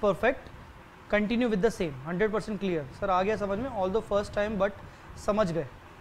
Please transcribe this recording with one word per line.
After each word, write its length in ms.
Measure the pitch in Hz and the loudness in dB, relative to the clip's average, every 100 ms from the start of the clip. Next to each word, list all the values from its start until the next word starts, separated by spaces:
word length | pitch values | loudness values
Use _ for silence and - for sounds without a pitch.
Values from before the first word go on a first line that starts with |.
perfect, 340 | 208 185 226 - - - - - - - - | 2 4 2 0 -4 -18 -18 -20 -20 -18 -2
continue 340 | 208 208 233 247 | 0 2 2 2
with 80 | 214 | 4
the 80 | 180 | 2
same, 220 | 190 175 135 143 | 2 -4 -4 -4
hundred 200 | 175 214 | 0 2
percent 300 | 208 202 202 | 0 -2 -4
clear।" 240 | 196 165 135 - | 0 0 -2 -6
सर, 100 | 202 | 0
आ 120 | 185 | 2
गया 140 | 190 214 | 2 2
समझ 220 | 196 196 | 0 -2
में, 120 | 269 | -2
although 380 | 226 190 208 214 | -2 0 0 2
first 220 | 202 208 | 0 0
time 240 | - 208 214 | -2 -2 2
but 120 | 196 202 - - - - - | 0 -2 -14 -18 -18 -8 0
समझ 260 | 208 202 | 2 2
गए। 140 | 165 135 - - - | 0 -4 -8 -18 -20